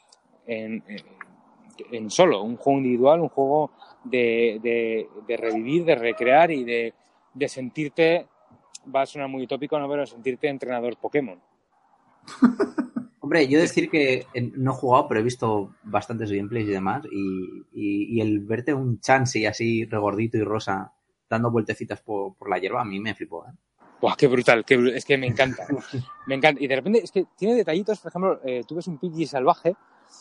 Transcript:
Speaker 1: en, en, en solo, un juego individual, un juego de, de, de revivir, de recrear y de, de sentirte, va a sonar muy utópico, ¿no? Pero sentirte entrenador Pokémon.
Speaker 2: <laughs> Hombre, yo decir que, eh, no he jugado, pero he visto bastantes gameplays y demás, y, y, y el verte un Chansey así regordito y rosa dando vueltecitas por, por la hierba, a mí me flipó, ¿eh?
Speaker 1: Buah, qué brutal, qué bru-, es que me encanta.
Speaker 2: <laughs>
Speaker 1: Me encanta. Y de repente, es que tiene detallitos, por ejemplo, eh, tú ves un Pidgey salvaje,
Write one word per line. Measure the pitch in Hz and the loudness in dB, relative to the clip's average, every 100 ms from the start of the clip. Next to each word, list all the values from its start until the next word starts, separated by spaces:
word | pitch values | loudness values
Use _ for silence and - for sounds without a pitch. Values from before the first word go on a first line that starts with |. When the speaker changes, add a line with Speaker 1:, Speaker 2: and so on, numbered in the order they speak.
| _ _ _ _ - | _ _ _ _ -10
Speaker 1:
en, | 113 110 110 - | -8 -6 -10 -10
en, | 98 - - - _ _ _ _ - - | -16 -18 -20 -20 _ _ _ _ -20 -12
en | 117 107 | -10 -2
solo, | - 180 101 | 4 4 4
un | 113 120 | -2 -2
juego | 139 139 | 0 2
individual, | 127 120 135 170 | 2 4 6 6
un | 151 | 2
juego | - 135 151 147 _ - - | 0 2 2 0 _ -20 -20
de, | 120 123 117 117 117 107 | -4 0 2 4 2 0
de, | 117 117 113 110 - 107 110 | -2 0 0 -2 -6 -10 -8
de | 113 | -4
revivir, | 113 110 120 165 165 | -2 -2 0 0 2
de | 127 | 2
recrear | 117 107 120 143 170 | 2 0 4 6 6
y | 143 | 2
de, | 117 117 117 - _ _ _ | -2 -2 -4 -8 _ _ _
de | 131 139 | -6 -6
sentirte, | 131 123 151 147 - 160 170 - _ _ _ _ - 135 | -6 -8 -6 -4 2 4 4 -2 _ _ _ _ -20 -4
va | 135 | -2
a | 135 | -2
sonar | 147 135 | -4 -8
muy | 131 | -6
utópico, | 123 131 143 151 | -6 -6 -2 -2
¿no? | 139 | -2
Pero | 147 131 | -4 -4
sentirte | - 127 123 147 | -6 -6 -2 -4
entrenador | 135 123 123 120 107 | -4 -6 -4 -4 -6
Pokémon. | 110 147 120 87 _ _ _ _ _ _ _ _ - | -2 -2 -2 -8 _ _ _ _ _ _ _ _ -18
Speaker 2:
<laughs> | - 254 - - - - - - _ | 2 2 4 -2 -4 -8 -8 -12 _
Hombre, | 143 165 131 | 0 2 4
yo | 147 | 4
decir | 170 170 160 | 4 2 0
que, | 156 135 127 - | 2 2 0 -4
eh, | 123 120 135 | -6 -6 -2
no | 131 | -4
he | 127 | 0
jugado, | 127 131 147 | 4 4 4
pero | 110 | 0
he | |
visto | 120 123 113 104 98 - | 0 0 0 0 -4 -12
bastantes | 107 101 - 113 107 | -4 -2 -2 -6 -4
gameplays | 98 104 120 104 | -4 -2 -4 -2
y | |
demás, | 98 95 131 104 | -2 -2 -4 -6
y, | 101 95 92 90 - - | -6 -4 -4 -8 -12 -16
y, | - 104 101 104 113 | -8 -4 -2 -2 0
y | |
el | 107 107 | 0 0
verte | 101 113 139 | -2 -4 -2
un | 135 131 110 | -2 -2 0
Chansey | - 135 127 113 104 | 4 4 4 0 -2
así | - 117 113 113 | 0 0 0 -2
regordito | 107 104 98 113 113 | -2 0 0 0 0
y | |
rosa | 104 107 - 95 92 _ _ _ - | -2 -2 -4 -6 -6 _ _ _ -4
dando | 113 117 | -2 0
vueltecitas | 117 107 107 113 101 | 0 0 -4 -8 -10
por, | - 101 98 - | -6 -6 -6 -8
por | 104 | -4
la | 92 | -4
hierba, | 95 123 | -2 -4
a | 110 | -4
mí | 95 | -6
me | 110 - | -6 -8
flipó, | - 82 120 | -10 -14 -14
¿eh? | 170 _ _ _ - | -20 _ _ _ -2
Speaker 1:
Buah, | 113 - | -2 2
qué | 139 | 2
brutal, | 123 127 117 - | 4 4 4 6
qué | 127 | 4
bru-, | 123 | 4
es | 127 - | 0 0
que | 135 | 0
me | 127 | 2
encanta. | 117 131 131 - 131 - 127 | 2 0 -2 -6 -6 -6 -10
Speaker 2:
<laughs> | - - 131 | -10 -12 -6
Speaker 1:
Me | 135 | 2
encanta. | 151 135 | 2 2
Y | 135 | 0
de | 131 | -2
repente, | 156 226 | 2 0
es | 175 | 2
que | 190 - - | -2 -2 -2
tiene | 208 240 | 0 2
detallitos, | 175 160 214 208 | 2 0 -2 -4
por | 165 | -6
ejemplo, | - 190 156 | -2 0 0
eh, | 135 123 113 | -2 -6 -6
tú | 160 | -8
ves | 180 | -8
un | 147 | -6
Pidgey | 180 160 143 | -6 -4 -4
salvaje, | 139 143 - 170 196 _ _ _ - | 0 2 2 0 -4 _ _ _ -20